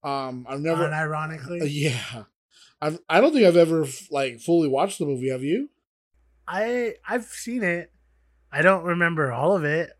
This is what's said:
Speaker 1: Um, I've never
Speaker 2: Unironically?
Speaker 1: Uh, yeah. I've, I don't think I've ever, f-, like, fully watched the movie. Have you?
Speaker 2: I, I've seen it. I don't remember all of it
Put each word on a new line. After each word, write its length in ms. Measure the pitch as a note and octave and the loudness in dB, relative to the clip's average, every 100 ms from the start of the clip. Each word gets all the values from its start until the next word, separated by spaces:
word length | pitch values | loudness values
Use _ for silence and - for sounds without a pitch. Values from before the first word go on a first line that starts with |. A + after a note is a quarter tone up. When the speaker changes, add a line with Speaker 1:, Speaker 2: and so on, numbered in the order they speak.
Speaker 1:
Um, 420 | C#3+ C#3 C3 B2+ B2 | -6 -6 -6 -10 -10
I've 100 | C3+ | -6
never 240 | D#3 E3 E3+ | -2 0 0
Speaker 2:
Unironically? 720 | D#3 D#3 D3+ D#3 D#3+ C3 F3 | -2 -4 -4 -6 -10 -10 -4
Speaker 1:
Uh, 40 | D3+ | -4
yeah. 580 | D3 D3 B2 - A#2+ G#2 _ _ _ - _ | 0 -2 -2 -8 -14 -16 _ _ _ -20 _
I've, 180 | D3+ E3 _ | -6 -6 _
I 120 | D#3+ | 4
don't 100 | C#4 | 6
think 140 | D4+ G3 | 6 6
I've 100 | E3+ | 8
ever, 280 | E3 E3 | 6 4
f-, 280 | C#3+ - - | -2 -6 -6
like, 300 | C#3+ C3+ A#2 | -4 -4 -6
fully 260 | - E3+ D3+ | 0 2 4
watched 320 | C3 F#3+ - | 2 0 -2
the 60 | D3+ | -4
movie. 240 | C3 C3 | -2 -4
Have 140 | C3 | -4
you? 260 | C#3 G3+ C#4+ _ _ _ _ _ _ _ - | -2 -2 -4 _ _ _ _ _ _ _ -8
Speaker 2:
I, 500 | F3+ A3 B3 A#3 - - | -4 -2 -2 -4 -8 -6
I've 160 | A#3 G#3+ | -8 -8
seen 380 | - - B3 | -14 -8 -4
it. 300 | F#3+ E3+ E3 _ _ _ _ _ _ | -2 -2 -6 _ _ _ _ _ _
I 100 | D3 | 2
don't 220 | E3+ F#3+ | 4 4
remember 480 | E3+ F3 E3+ D#3+ C#3 | 0 0 0 0 -2
all 240 | A#2+ D3+ G3 | 0 2 2
of 80 | |
it 280 | D3 D#3 E3+ | 0 -2 -4